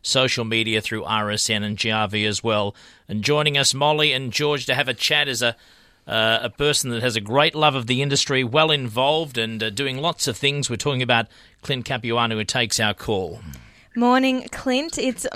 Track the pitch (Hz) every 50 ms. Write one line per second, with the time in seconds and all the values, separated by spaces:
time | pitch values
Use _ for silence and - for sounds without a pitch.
0 | - - - 131 131 127 - 123 113 110 113 113 110 113 110 110 - - 113 110
1 | 76 85 110 107 107 104 104 104 - - 110 104 104 104 98 - - 113 107 110
2 | 107 95 104 107 107 107 101 - - 113 107 104 101 101 - - - - - _
3 | _ - 101 107 101 143 147 151 147 151 143 139 135 - 131 135 143 151 151 151
4 | 151 151 131 127 135 117 - - 151 147 147 135 123 139 127 131 135 131 120 -
5 | - - 151 151 147 139 123 113 123 117 117 - - - - - - _ _ _
6 | _ 156 - 110 110 113 113 113 - 113 - - 143 147 143 - - 127 120 113
7 | 120 127 110 113 101 104 120 143 151 165 - 151 151 151 135 131 117 117 127 127
8 | 143 143 139 135 - - 139 131 131 113 123 156 160 156 151 139 127 117 104 123
9 | 131 143 156 160 165 139 123 117 113 110 113 107 110 110 98 123 143 135 127 131
10 | 151 170 151 - - 139 113 - 143 139 143 143 127 - 117 104 - 147 135 127
11 | 127 120 120 117 117 - - - - - _ _ - - 139 127 113 - 135 117
12 | 117 117 117 120 117 110 110 107 107 - - 127 117 101 - - 110 104 101 -
13 | - 117 107 92 92 82 80 - 98 76 65 - - - - - - _ - 240
14 | 240 247 247 262 262 262 254 254 - - - - - 269 247 269 311 330 - 302
15 | - 262 240 - - - -